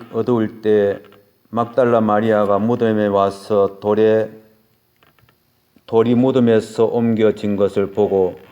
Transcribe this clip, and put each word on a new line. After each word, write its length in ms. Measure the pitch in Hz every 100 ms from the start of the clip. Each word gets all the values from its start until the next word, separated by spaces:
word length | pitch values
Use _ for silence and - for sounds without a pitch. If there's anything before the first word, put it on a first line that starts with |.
| -
어두울 480 | 113 110 120 107 110
때 400 | 107 107 101 95 - - _ _ _
막달라 500 | 110 117 - 123 117
마리아가 580 | 110 104 113 104 104 101
무덤에 480 | 110 120 113 107 104
와서 760 | 98 98 98 - 104 98 -
돌에, 500 | 104 104 110 110 107 - _ _ _ _ _ _ _ _ _ _ _ _ _ _
돌이 300 | - 113 113
무덤에서 720 | 120 131 127 120 110 107 - 113
옮겨진 680 | 120 117 110 107 104 104 98
것을 340 | 101 101 98
보고 460 | - 101 95 92 87 -